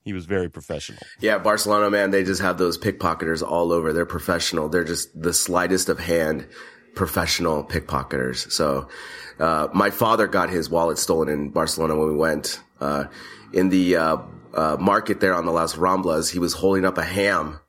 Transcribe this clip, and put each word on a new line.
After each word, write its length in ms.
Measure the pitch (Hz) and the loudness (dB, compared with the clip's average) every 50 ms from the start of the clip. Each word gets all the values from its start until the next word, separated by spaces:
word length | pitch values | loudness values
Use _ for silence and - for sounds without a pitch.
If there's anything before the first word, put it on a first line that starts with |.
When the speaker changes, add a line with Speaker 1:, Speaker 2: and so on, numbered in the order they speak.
| - | -12
Speaker 1:
He 80 | 104 98 | -10 -10
was 140 | 92 82 | -10 -6
very 240 | 82 101 92 90 82 | -4 -2 -2 -2 -4
professional. 480 | - 80 73 - 82 73 - - 52 - - - - - | -8 -12 -12 -10 -10 -10 -10 -12 -16 -18 -20 -20 -10 -4
Speaker 2:
Yeah, 180 | 107 107 107 95 | 0 0 0 2
Barcelona, 500 | 90 107 107 107 - 104 104 104 104 101 | 2 2 2 2 2 2 4 4 4 4
man, 200 | 104 101 101 98 | 4 4 4 4
they 120 | 98 95 92 | 4 2 2
just 200 | 92 95 90 98 | 2 0 0 0
have 160 | 90 90 87 | 0 0 2
those 200 | 92 87 82 - | 2 0 0 0
pickpocketers 640 | - 104 92 - - 85 82 - 87 80 82 78 78 | -2 -2 -2 0 0 -2 -2 0 -2 -2 -2 -2 -2
all 300 | - 78 85 87 85 85 | 0 0 2 2 2 2
over. 200 | 85 80 80 78 | 2 2 0 0
They're 140 | 85 85 | 0 0
professional. 640 | - - 82 - - 87 85 - - - 82 78 78 | -2 -4 -4 -2 0 0 0 0 -2 -2 -2 -2 0
They're 160 | 80 90 82 | 0 0 0
just 360 | 80 85 80 - - - 78 | 0 -2 -4 -6 -8 -8 -4
the 120 | 80 85 82 | -2 0 0
slightest 560 | - - - 87 90 90 87 95 92 - - | 0 0 0 2 2 2 2 2 2 2 0
of 100 | 80 - | -2 -2
hand 480 | 80 82 85 85 80 78 78 67 - - - - - - - - _ _ - | -2 0 0 2 2 0 -2 -4 -6 -12 -16 -20 -20 -20 -20 -20 _ _ -6
professional 720 | - 95 82 - 87 82 80 - - 87 82 78 73 71 | -4 -4 -2 -2 -2 -2 0 0 0 0 0 0 -2 -2
pickpocketers. 880 | - - 80 - - 76 67 69 - 76 65 64 64 64 - - - - | -4 -4 -4 -4 -2 -4 -4 -4 -4 -4 -4 -2 -4 -4 -6 -8 -4 -2
So, 360 | - 82 73 67 69 69 - - - - - - - - - - - | 0 0 0 0 -2 -4 -8 -12 -18 -16 -16 -16 -16 -16 -16 -6 -2
uh, 280 | 80 82 80 78 78 - - | 0 2 2 2 0 0 2
my 160 | 95 101 101 | 2 2 2
father 380 | - - 120 110 113 110 107 | 2 2 2 2 4 4 2
got 240 | 95 - 95 87 85 | 2 2 0 0 0
his 180 | 92 85 78 - | 0 -2 -2 0
wallet 300 | 82 85 85 85 76 - | 0 2 2 2 0 0
stolen 320 | - - 85 80 78 69 | 0 0 2 2 2 0
in 180 | 76 71 73 71 | 0 -2 -2 -2
Barcelona 480 | - 82 80 80 - 80 80 80 78 | -2 -2 0 0 0 0 0 0 2
when 120 | 78 78 78 | 2 2 2
we 80 | 76 | 2
went, 440 | 73 80 80 78 73 - - - - - _ _ - | 2 2 2 0 0 -2 -6 -8 -10 -12 _ _ -6
uh, 240 | 69 71 73 71 69 - - - - - - - - - - | -4 -2 -2 -2 -4 -6 -10 -16 -20 -20 -20 -20 -14 -4 0
in 160 | 92 92 95 | 2 2 4
the, 260 | 92 92 92 90 87 | 4 4 4 4 4
uh, 220 | 82 82 80 78 - - - - - - - - | 4 4 2 0 -2 -4 -8 -18 -20 -18 -8 -2
uh, 240 | 80 80 78 76 - | -2 0 0 0 0
market 420 | 87 101 98 107 107 - 98 - | 2 2 2 2 2 0 -2 0
there 140 | 101 95 90 | 2 2 2
on 120 | 87 85 | 2 0
the 60 | 85 82 | 0 0
Las 240 | 85 82 80 - | 2 0 0 0
Ramblas. 540 | 80 87 92 92 95 90 85 80 80 82 - | 0 0 2 2 2 0 0 0 0 0 -2
He 80 | - 90 | -2 -2
was 140 | 87 85 82 | -2 -2 -2
holding 320 | 78 90 98 98 95 92 | 0 2 2 2 4 2
up 140 | 95 90 - | 2 0 0
a 40 | 85 | -2
ham 580 | 82 90 101 98 101 95 85 78 76 76 73 - | -2 0 0 2 2 2 0 0 -4 -8 -12 -18